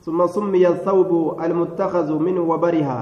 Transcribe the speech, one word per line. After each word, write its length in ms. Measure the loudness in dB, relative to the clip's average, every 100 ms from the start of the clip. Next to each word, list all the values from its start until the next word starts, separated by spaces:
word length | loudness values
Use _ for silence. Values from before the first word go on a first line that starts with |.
ثم 240 | -6 0 0
سمي 400 | 0 0 2 4
الثوب 720 | 2 2 2 2 2 0 -4
المتخذ 640 | -2 -2 -2 -4 -2 -2 -2 -2
من 180 | 0 0
وبرها 640 | 0 0 0 0 -2 -4